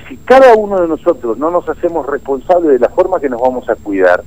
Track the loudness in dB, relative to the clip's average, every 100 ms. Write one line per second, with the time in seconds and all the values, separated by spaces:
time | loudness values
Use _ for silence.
0 | -2 -8 2 6 6 4 2 -2 -2 -2
1 | -4 -4 -4 -4 -4 -4 -6 -6 -6 -6
2 | -6 -8 -6 -6 0 0 2 2 0 0
3 | -2 -2 -4 -2 -4 -4 -6 -6 -4 0
4 | 2 0